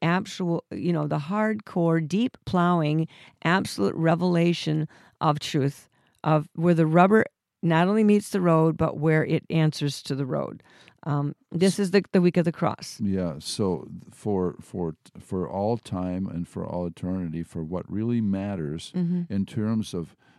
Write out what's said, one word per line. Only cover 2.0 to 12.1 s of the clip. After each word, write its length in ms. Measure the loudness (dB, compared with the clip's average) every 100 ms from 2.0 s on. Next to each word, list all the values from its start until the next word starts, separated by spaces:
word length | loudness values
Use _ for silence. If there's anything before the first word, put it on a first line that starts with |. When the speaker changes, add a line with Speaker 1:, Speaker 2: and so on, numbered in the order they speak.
| 0
Speaker 1:
deep 300 | 0 -2 -4 -2
plowing, 600 | 2 4 2 2 0 -2 -6 -20 _
absolute 500 | 0 0 0 -2 -2
revelation 960 | 0 2 2 2 2 2 0 -2 -2 -2 -8 _ -4
of 180 | -2 -2
truth, 480 | -2 0 0 -2 -14 _ _ _
of 240 | 0 0 0
where 200 | -2 2
the 120 | 4 4
rubber 380 | 6 6 6 2 _ _ _
not 260 | 2 4 4
only 160 | 4
meets 260 | 6 4 2
the 100 | 0
road, 360 | 4 6 4 2
but 200 | -2 0
where 260 | 2 2
it 200 | 2 -2 0
answers 520 | 2 2 2 -4 -4
to 120 | -6
the 120 | -4 -2
road. 360 | -4 -4 -8 _ -20 -20 _
Um, 300 | -4 -2 -2 -6 -8
this 260 | 0 2 2
is 140 | 2
the, 100 | 2 2